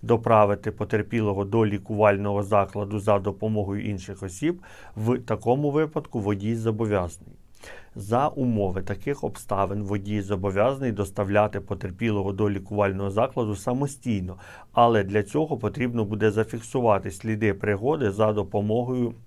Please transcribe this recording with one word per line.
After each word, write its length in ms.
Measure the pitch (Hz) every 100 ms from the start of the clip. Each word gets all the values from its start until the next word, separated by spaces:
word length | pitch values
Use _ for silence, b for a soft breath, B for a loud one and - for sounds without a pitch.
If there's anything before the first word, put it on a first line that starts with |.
доправити 680 | 113 117 117 113 104 101 -
потерпілого 720 | - 104 110 101 117 107 98 98
до 200 | 113 107
лікувального 800 | 101 98 107 107 101 101 101
закладу 560 | 98 104 95 104 101 104
за 200 | 101 101
допомогою 720 | 98 95 107 107 98 101 101
інших 340 | 101 92 92
осіб, 380 | 95 87 147 180 B B B -
в 240 | 107 123
такому 520 | 117 107 117 131 147
випадку 480 | 143 156 156 - 123
водій 360 | 98 104 101 117
зобов'язаний. 800 | 113 107 113 101 87 - - - - B B B B -
За 320 | 98 117 143
умови 540 | - 127 110 98 95
таких 420 | 95 98 - 143
обставин 600 | - - - 98 95 101
водій 380 | 98 104 101 104
зобов'язаний 680 | 95 101 98 95 113 139 131
доставляти 680 | 104 95 - 98 101 104 101
потерпілого 720 | 90 95 98 90 117 104 98
до 160 | 98 107
лікувального 640 | 98 92 104 101 95 101
закладу 440 | 98 131 135 110 101
самостійно, 840 | - 123 143 139 - 104 90 90 B B B
але 320 | - 117 113
для 200 | 98 104
цього 340 | 101 147 156 139
потрібно 480 | 120 104 123 120 104
буде 260 | 107 107
зафіксувати 800 | 104 110 120 113 135 120 98 95
сліди 420 | 92 110 110 107
пригоди 580 | 98 104 101 117 160 117
за 220 | 98 107
допомогою 800 | 104 95 110 104 110 123 127 120 113